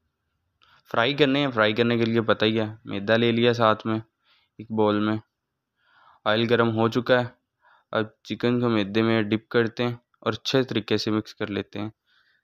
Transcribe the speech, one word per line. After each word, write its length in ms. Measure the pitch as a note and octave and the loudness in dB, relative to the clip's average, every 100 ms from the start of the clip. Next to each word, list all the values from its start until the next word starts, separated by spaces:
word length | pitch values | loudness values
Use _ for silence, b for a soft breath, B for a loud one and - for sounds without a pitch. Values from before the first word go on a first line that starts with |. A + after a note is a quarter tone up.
| _ _ _ _ _ _ b b - | _ _ _ _ _ _ b b -6
फ्राई 220 | - A#2+ C#3+ | 0 0 2
करने 240 | C#3+ C#3 | 2 2
हैं, 120 | C#3+ | 0
फ्राई 220 | A#2+ G#2+ | 2 2
करने 240 | A2 A#2 A#2+ | 2 2 2
के 80 | A2+ | 0
लिए 160 | A2+ | 0
पता 220 | A2 G#2 A2 | 2 2 2
ही 120 | A2 | 0
है, 120 | G#2+ A2 A2 | -4 -8 -10
मैदा 300 | G2+ G2+ A#2 | -6 0 2
ले 140 | A#2 | 2
लिया 220 | A#2 A#2+ A#2 | 2 2 4
साथ 300 | A2 G#2+ A2 | 2 2 -2
में 160 | A2 - _ _ _ _ - | -4 -6 _ _ _ _ -20
एक 80 | G#2+ | -6
बाउल 260 | A2 G#2+ G#2 | 0 2 2
में। 180 | G#2+ A2 - _ _ _ _ b b b b b G#2+ | 0 -4 -6 _ _ _ _ b b b b b -2
ऑयल 220 | G#2+ A#2 | 0 2
गर्म 220 | A#2 A#2 | 2 2
हो 180 | A2 A2+ | 2 0
चुका 280 | B2+ A#2+ B2+ | 0 0 0
है। 160 | A#2+ - _ _ b b _ | 0 -8 _ _ b b _
अब 240 | A2 A2 _ - | -6 -6 _ -12
चिकन 360 | A2 A#2+ B2 | -4 -2 0
को 80 | A#2+ | 0
मैदे 320 | A2 G2 G#2+ | 0 0 0
में 260 | A2+ A2+ G#2 | 0 0 0
डिप 180 | A2 - | -4 -2
करते 320 | B2 A2+ - | -2 -2 -2
हैं 160 | A#2+ A#2+ _ _ | -6 -6 _ _
और 100 | A2+ | -6
अच्छे 300 | A2 - C3+ B2 | -6 -2 -2 0
तरीके 320 | A2+ G#2 G#2+ | -4 -2 -2
से 140 | - | -2
मिक्स 220 | G#2+ - | -4 -4
कर 160 | - G#2 | -8 -8
लेते 300 | G2+ G2 G#2 | -8 -8 -10
हैं। 120 | G#2+ - _ _ _ _ | -12 -14 _ _ _ _